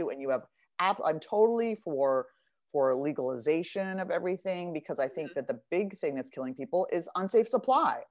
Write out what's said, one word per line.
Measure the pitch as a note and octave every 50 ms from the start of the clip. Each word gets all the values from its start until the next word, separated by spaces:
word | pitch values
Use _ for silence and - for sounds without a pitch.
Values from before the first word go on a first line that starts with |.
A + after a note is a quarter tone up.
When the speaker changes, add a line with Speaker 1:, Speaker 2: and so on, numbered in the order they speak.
Speaker 1:
too. | E3+ -
And | C#3 C3+
you | C3+ C3+
have | C3 B2 - - _ _ _ _ _ -
app-, | F3+ F#3+ G3+ - -
I'm | D#3+ D#3 D#3
totally | - - G#3+ G#3 A3 A#3 A#3 A#3 A#3 A3+ A3
for, | G#3+ - E3+ D3 C3+ C#3 C3+ C3+ C3 B2+ - _ _ _ _ _ _ _ _ -
for | C#3+ C3+ C3 B2+
legalization | C3 C#3 D3+ D3 - B2+ C3 C3 A#2+ A#2 D3+ D#3+ E3 F3+ - - G3 F#3+ F#3+ F#3+ F#3+
of | F#3 F#3
everything, | E3+ F3 F3 F3+ F#3 F#3 - F#3+ F#3 F3 F3 F3 D#3+
because | D#3 - - D3 C3+
I | C3+ C3
think | - E3 D3+ C#3
Speaker 2:
Mm-hmm. | - C#3+
Speaker 1:
that | C3+ -
the | B2+ A#2 _ -
big | E3 F3+ G#3 F#3+ F#3+ -
thing | - D3+ C#3
that's | C3 B2 -
killing | - C3+ C3 B2+ C3
people | C#3+ D3 - - F3+ F#3+ -
is | F#3 F3 E3 - -
unsafe | F3+ F#3+ F#3+ - A3 A3+ -
supply. | - A3+ - C4 B3+ D4+ - D#3+ A#2 A#2+ - -